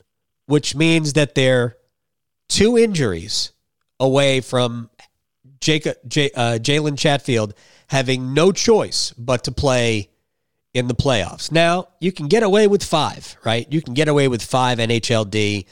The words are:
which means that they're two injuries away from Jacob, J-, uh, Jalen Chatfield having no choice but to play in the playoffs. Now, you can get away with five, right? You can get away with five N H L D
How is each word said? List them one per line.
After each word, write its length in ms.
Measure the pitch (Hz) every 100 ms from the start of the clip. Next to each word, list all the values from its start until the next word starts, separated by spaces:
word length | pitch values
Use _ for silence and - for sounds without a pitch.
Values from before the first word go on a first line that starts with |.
| _ _ _ _ -
which 280 | 147 -
means 400 | 139 165 165 151
that 200 | 143 143
they're 420 | - 131 127 120 - _ _ _ _ _ _ -
two 280 | - 220 240
injuries 760 | 226 175 120 85 101 - - _ _ _ _ -
away 420 | 131 135 139 131
from 480 | - 127 123 117 117 _ - _ _ _ 131 139
Jacob, 360 | - 151 156 - 120
J-, 240 | 156 139 -
uh, 220 | 117 117
Jalen 380 | 117 147 151 139
Chatfield 560 | 156 143 - 117 107 - _ _ -
having 460 | 139 127 131 127
no 180 | 143 180
choice 600 | 190 - 214 104 - - -
but 280 | 120 123
to 80 | -
play 580 | 123 139 127 117 110 98 _ _ _ _ _ _
in 120 | 123 123
the 60 |
playoffs. 560 | 120 139 117 87 - -
Now, 360 | 160 170 175 - -
you 120 | 175
can 160 | 180 147
get 140 | 214
away 240 | 214 208 208
with 160 | 202
five, 540 | - 160 120 - - -
right? 220 | 113 117 -
You 80 | 156
can 140 | 143
get 140 | 123 151
away 200 | 147 135
with 140 | 120
five 360 | - 127 127 120
N 100 | 113
H 200 | 117 -
L 140 | 113
D 400 | 104 107 104 104 -